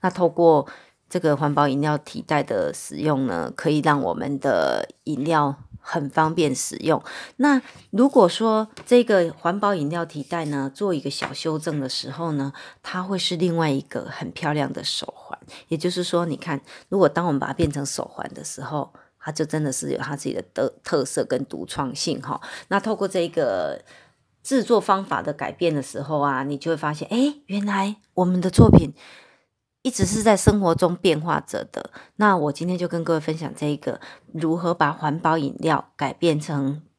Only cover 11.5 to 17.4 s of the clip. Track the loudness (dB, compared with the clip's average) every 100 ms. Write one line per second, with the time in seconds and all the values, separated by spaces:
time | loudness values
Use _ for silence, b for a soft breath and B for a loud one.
11.5 | -4 -4 -4 -4 -6 -8 -6 -4 -2 -4
12.5 | B B B -10 -8 -4 -4 -2 0 0
13.5 | 2 2 0 -4 -10 -10 -10 -10 -6 -2
14.5 | -2 -2 -4 -6 -6 -8 -14 -16 -16 -16
15.5 | B B -2 -2 -2 -2 0 0 -4 -4
16.5 | -8 -8 B B 4 6 6 0 0